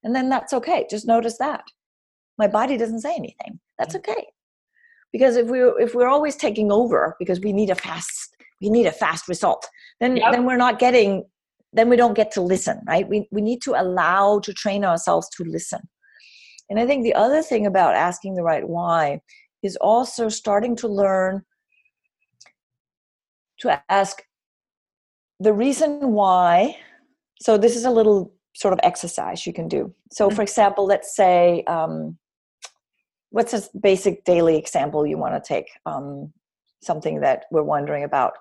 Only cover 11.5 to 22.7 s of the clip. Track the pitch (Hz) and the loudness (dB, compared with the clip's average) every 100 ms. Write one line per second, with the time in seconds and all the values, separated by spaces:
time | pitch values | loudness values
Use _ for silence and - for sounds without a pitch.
11.5 | _ _ - 226 240 240 214 214 - 180 | _ _ 2 4 6 4 2 0 0 0
12.5 | 185 - - - 165 196 208 202 202 214 | 0 -2 -6 -2 -2 0 -4 -4 -4 -2
13.5 | 247 277 151 185 180 165 185 202 208 202 | -4 -2 -2 0 0 2 2 2 2 -2
14.5 | 190 214 196 202 170 - 170 165 - 170 | -8 -4 -2 0 0 0 -2 -2 -12 -8
15.5 | 165 - - - _ _ _ _ - - | -8 -8 -12 -14 _ _ _ _ -20 -20
16.5 | - _ 202 240 277 233 - 220 302 311 | -20 _ -4 0 0 0 2 2 2 0
17.5 | 233 208 190 165 92 170 175 190 185 170 | -2 0 2 2 2 0 -4 -8 -4 -2
18.5 | 156 - 170 175 165 151 143 _ _ _ | -2 -4 -6 -2 0 0 -4 _ _ _
19.5 | _ 196 180 190 226 247 - 226 214 - | _ -10 -2 2 2 0 -4 -6 -4 -2
20.5 | 202 240 226 233 202 196 190 185 196 - | 0 0 -4 -4 0 0 2 0 -4 -10
21.5 | _ _ _ _ _ _ _ _ _ _ | _ _ _ _ _ _ _ _ _ _
22.5 | _ _ | _ _